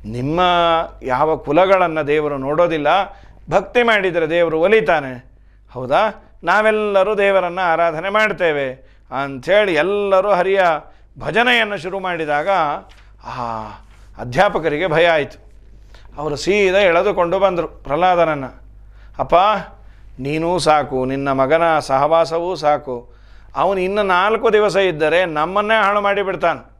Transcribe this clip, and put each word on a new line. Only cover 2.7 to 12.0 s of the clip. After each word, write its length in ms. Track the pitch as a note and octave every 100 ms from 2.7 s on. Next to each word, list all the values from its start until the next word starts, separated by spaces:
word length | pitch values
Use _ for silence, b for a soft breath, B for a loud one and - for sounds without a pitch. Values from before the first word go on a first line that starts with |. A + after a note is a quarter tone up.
| D#3+ D3 F3+ F#3+ B B B -
ಭಕ್ತಿ 340 | F3 F#3+ B3
ಮಾಡಿದರೆ 460 | A#3 G#3 F#3 E3 D#3+
ದೇವರು 300 | E3+ E3 D#3+
ಒಲಿತಾನೆ. 720 | F3 A3 F3 D#3+ C3+ B2 - - - - _
ಹೌದಾ? 500 | B2+ B2+ D#3 G#3+ - b -
ನಾವೆಲ್ಲರೂ 720 | E3+ G3 G#3+ G#3+ G#3+ G3 F#3+ G#3
ದೇವರನ್ನು 460 | G3 G3 F3+ F3+
ಆರಾಧನೆ 480 | F3+ D#3+ E3+ D#3 F#3
ಮಾಡ್ತೇವೆ 800 | G#3 G#3+ F3 F3 D3 C3+ C3 b b _ B2+
ಅಂಥೇಳಿ 500 | C#3 C3+ C#3 G3+ G#3
ಎಲ್ಲರೂ 580 | D3+ E3+ G3+ G3+ F#3+ G3+
ಹರಿಯ 300 | F#3 F#3 G3 F3+ D3+ - b b -
ಭಜನೆಯನ್ನು 580 | B2 E3 A#3+ A#3+ G#3+ G3+
ಶುರು 220 | E3+
ಮಾಡಿದಾಗ 500 | F#3+